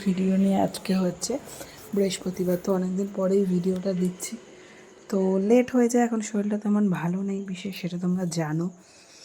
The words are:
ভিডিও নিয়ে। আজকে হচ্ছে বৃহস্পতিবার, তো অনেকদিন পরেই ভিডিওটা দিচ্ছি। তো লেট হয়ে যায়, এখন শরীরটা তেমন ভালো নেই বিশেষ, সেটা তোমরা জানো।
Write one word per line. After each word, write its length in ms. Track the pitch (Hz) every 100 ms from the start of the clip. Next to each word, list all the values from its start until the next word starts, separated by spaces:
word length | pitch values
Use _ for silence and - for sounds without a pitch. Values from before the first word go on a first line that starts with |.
| 196
ভিডিও 320 | 185 190 190
নিয়ে। 240 | 196 196
আজকে 340 | 190 - - 185
হচ্ছে 440 | 180 170 - 262 - - - - - 196
বৃহস্পতিবার, 600 | 196 185 185 180 180 180
তো 100 | 190
অনেকদিন 340 | 190 185 185 196 196
পরেই 300 | 185 196 196
ভিডিওটা 480 | 180 185 185 196
দিচ্ছি। 420 | 185 180 - - 226 - - - - - - -
তো 280 | 196 190 190
লেট 380 | 196 240 247 247
হয়ে 140 | 240
যায়, 140 | 240
এখন 180 | 233 226
শরীরটা 360 | 208 208 208 208
তেমন 320 | 208 208 208
ভালো 320 | 160 165 185
নেই 220 | 196 196
বিশেষ, 380 | 196 185 202 185
সেটা 160 | 175 175
তোমরা 280 | 180 180 175
জানো। 440 | 165 151 156 180 - - - - -